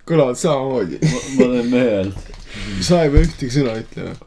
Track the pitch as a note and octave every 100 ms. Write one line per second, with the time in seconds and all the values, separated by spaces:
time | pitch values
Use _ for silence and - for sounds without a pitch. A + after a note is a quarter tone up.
0 | - D#3+ B2+ A#2+ C3+ C#3 C3+ B2+ F2+ -
1 | D#3 B2+ - C3 B2 B2 A#2+ B2 B2 G2+
2 | G2 G2 - - - G2+ G2+ G2 - F3
3 | D3+ D3 D#3+ - B2+ C#3+ B2+ A2+ - -
4 | F2+ -